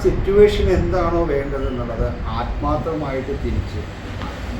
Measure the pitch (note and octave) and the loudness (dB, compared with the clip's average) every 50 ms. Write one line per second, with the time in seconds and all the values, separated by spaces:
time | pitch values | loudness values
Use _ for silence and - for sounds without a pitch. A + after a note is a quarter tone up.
0 | - F3+ - - - F#3+ G3 G#3 G#3 G#3 G3+ - G3 F#3+ F#3 - E3 E3 F3 F3+ | 2 2 2 2 0 2 8 8 8 8 8 4 2 4 4 4 2 2 2 2
1 | E3+ E3 E3+ E3+ E3+ D3 C#3 C#3 C#3 C#3+ C#3+ C#3 C3+ C3+ B2+ B2 B2 A#2+ A#2+ - | 2 2 2 0 0 2 0 0 -2 -2 -4 -4 -4 -2 -2 -4 -4 -4 -2 -2
2 | - - - - - - - - - - - - D3 C#3+ D3+ D3+ C#3+ E3 D#3+ D3+ | -2 -2 -2 -4 -6 -4 -4 -4 -4 -4 -4 -4 -2 0 0 0 -2 -2 -4 -4
3 | D3+ C#3 C3+ C3 B2+ C#3 C#3 - - A#2+ A2 - - - - - - - - - | -4 -4 -4 -4 -4 -4 -6 -4 -2 -2 -2 -2 -4 -4 -6 -8 -8 -8 -10 -12
4 | - - - - - - - - - - - A#2 | -10 -10 -8 -8 -8 -8 -8 -8 -8 -8 -6 -2